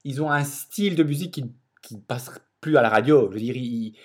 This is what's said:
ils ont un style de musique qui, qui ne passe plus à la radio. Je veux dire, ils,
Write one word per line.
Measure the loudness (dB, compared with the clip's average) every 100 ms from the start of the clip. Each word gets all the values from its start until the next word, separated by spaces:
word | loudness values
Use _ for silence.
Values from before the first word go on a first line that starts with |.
ils | -10 -6
ont | -2
un | 0
style | -2 -8 -12 -4 -2 2
de |
musique | 0 -2 -6
qui, | -8 -12 -12 _ _
qui | -20 -16
ne |
passe | -10 -10 -10 -20 _ _
plus | 2 4
à |
la | 4
radio. | 4 6 4 4
Je | 0
veux |
dire, | -6 -6
ils, | -6 -6 -8 -12